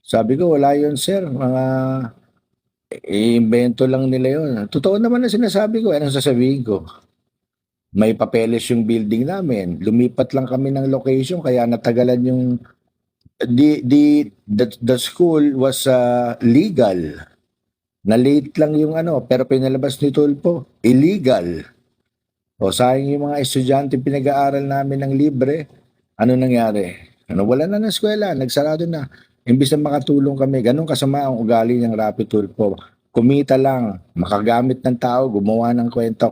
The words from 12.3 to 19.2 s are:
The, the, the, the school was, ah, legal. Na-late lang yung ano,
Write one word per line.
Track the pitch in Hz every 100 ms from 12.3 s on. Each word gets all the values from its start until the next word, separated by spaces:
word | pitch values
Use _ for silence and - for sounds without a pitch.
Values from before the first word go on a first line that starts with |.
| 127 127 123 - _ _ _ _ _ _ _
The, | 120 120 147 151
the, | 123 147 147 147 110 _ -
the, | 104 123 -
the | 120 127
school | - - 175 160 147
was, | 135 135 127
ah, | 135 127 123 123 120 117
legal. | 120 120 208 156 113 92 80 73 - _ _ _ _ _ _ _ 95
Na-late | 110 127 147 139 -
lang | 151
yung | 151 151 160
ano, | 170 147